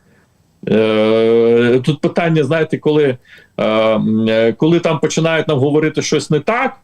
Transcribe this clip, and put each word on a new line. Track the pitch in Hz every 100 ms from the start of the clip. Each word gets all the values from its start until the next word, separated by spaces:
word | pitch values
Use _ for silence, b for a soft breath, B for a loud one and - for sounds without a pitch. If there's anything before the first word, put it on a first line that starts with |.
| b b b _ _ _ -
Е, | 107 110 107 110 113 113 117 117 117 120 127
тут | 127 147
питання, | 170 180 170 160
знаєте, | 135 160 156 127
коли, | 156 151 143 127 B B B -
е, | 110 110 110
м, | 107 107 110 113
е, | 110 117
коли | 107 156 170
там | 170 156
починають | 151 - 165 160 -
нам | 147
говорити | 143 151 156 151
щось | 127 156 -
не | 151
так, | - 233 269 -